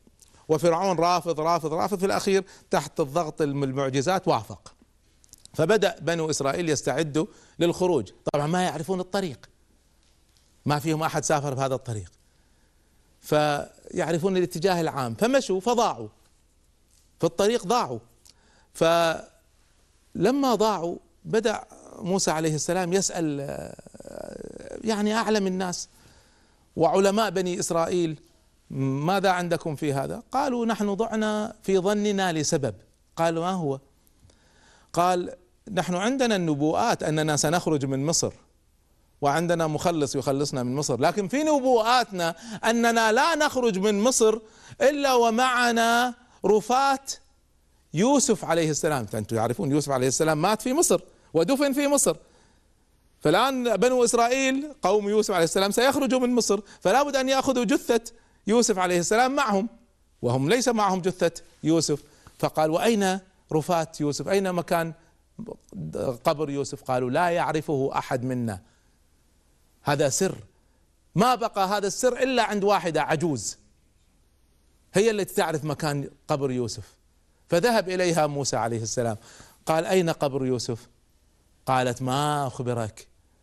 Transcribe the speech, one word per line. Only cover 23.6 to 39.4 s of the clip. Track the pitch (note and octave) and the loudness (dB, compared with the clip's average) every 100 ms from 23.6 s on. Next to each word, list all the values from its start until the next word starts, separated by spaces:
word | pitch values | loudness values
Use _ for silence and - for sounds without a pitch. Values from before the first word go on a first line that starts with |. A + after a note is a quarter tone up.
| - - - - - G1+ G1+ G1+ - - - - | -10 -14 -20 -20 -18 -16 -14 -14 -14 -16 -14 -8
يعني | - G#3 G#3+ A3 | -4 -2 0 0
أعلم | G#3 G#3+ F#3+ | 2 0 0
الناس | F#3 F#3 F3 - - - - _ _ _ _ _ - | -2 -4 -6 -12 -18 -20 -20 _ _ _ _ _ 0
وعلماء | E3 F#3 G3 G3+ G#3+ | 2 4 4 2 0
بني | F3 F3+ F3+ | 0 -2 -2
إسرائيل: | F3 E3+ E3 F3+ E3 D3+ - _ _ _ - | -2 0 0 0 -2 -4 -12 _ _ _ -12
"ماذا | C#3 C3+ C3+ D#3 G3 F#3+ | -4 -2 -2 0 0 2
عندكم | F3+ F3 E3 E3 C#3+ | 0 -2 -4 -4 -6
في | D3+ | -4
هذا؟" | C#3 C#3+ E3+ - | -4 -4 -8 -6
قالوا: | C4 C#4+ A#3+ A3+ | -4 -2 -2 -2
"نحن | G#3 G#3 | -2 -2
ضعنا | G3 A3+ A3 G#3+ G#3+ G#3+ - | -2 -4 -2 -2 -2 -6 -8
في | - F#3+ | 0 0
ظننا | F3+ G#3 G#3 G3 F#3+ | 2 0 0 0 0
لسبب." | D#3+ D3 D#3+ C3 G2 - _ _ - | 0 0 -2 -2 -6 -16 _ _ -2
قال: | E3 E3 | 0 0
"ما | F3 | -2
هو؟" | F#3+ D3+ C3+ - _ _ _ - _ _ _ _ _ _ | -2 -2 -4 -10 _ _ _ -20 _ _ _ _ _ _
قال: | - F3 F3+ F3+ - _ _ - | 2 2 2 -2 -10 _ _ -8
"نحن | F#3 F3 F3 | -4 -2 0
عندنا | G#3+ C4+ A#3+ G3+ | 0 0 0 2
النبوءات | E3+ C#3+ D3+ E3+ A#3 F#3+ | 0 0 0 2 0 0
أننا | E3 D#3 D#3 D3 | 0 0 0 0
سنخرج | D3+ F3 F3 D#3 C3+ | 2 0 0 -2 0
من | C3+ C#3+ | -2 -2
مصر، | E3+ A2 - _ _ _ _ _ _ _ - | 0 -2 -6 _ _ _ _ _ _ _ -4
وعندنا | C#3+ D3 | 0 2